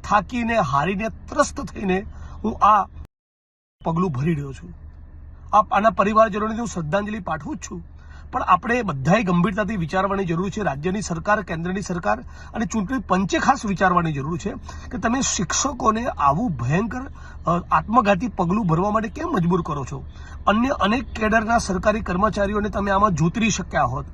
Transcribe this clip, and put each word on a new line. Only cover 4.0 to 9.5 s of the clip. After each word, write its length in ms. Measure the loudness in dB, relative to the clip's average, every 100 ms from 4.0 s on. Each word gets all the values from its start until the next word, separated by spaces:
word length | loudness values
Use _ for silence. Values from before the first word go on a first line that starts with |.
| 0
ભરી 220 | 0 0
રહ્યો 180 | -2 -4
છું. 220 | -12 -16 -16 -18 -18 -18 -18 -18 -18 2
આપ 200 | 4 4
આના 180 | 4 2
પરિવારજનોને 680 | 4 2 4 4 2 -2 -2
હું 80 | -4
શ્રદ્ધાંજલિ 540 | -4 -2 -2 -2 -6
પાઠવું 360 | -6 -6 -6 -10
જ 40 |
છું, 260 | -10 -12 -12 -18 -18 -16 -6
પણ 100 | -4
આપણે 400 | 4 4 4 2
બધાએ 400 | 2 0 4 4
ગંભીરતાથી 540 | 4 4 4